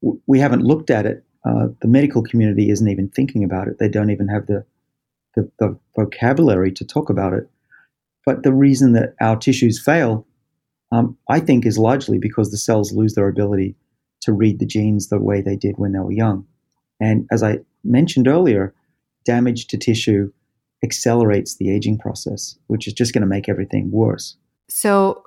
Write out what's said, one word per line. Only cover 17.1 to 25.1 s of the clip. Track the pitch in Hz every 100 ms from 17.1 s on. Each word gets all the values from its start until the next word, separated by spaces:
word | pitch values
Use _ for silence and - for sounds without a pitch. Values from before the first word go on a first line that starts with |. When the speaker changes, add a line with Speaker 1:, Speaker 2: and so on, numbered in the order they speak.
| 110 113
Speaker 1:
as | 113
I | 107 - - _
mentioned | - 123 165 135 127
earlier, | 156 175 101 95 - _ _ _ _ -
damage | 120 123 113 -
to | 110
tissue | - 113 - 104 101 - _ _ _ _
accelerates | 113 - 120 117 110 101 92 -
the | 98
aging | 101 107 107
process, | 107 - 101 101 - - -
which | 110 -
is |
just | 107 120
gonna | 110 98
make | 98 98
everything | 98 98 101 98
worse. | 104 110 104 - - _ _ -
Speaker 2:
So | - 214 196 196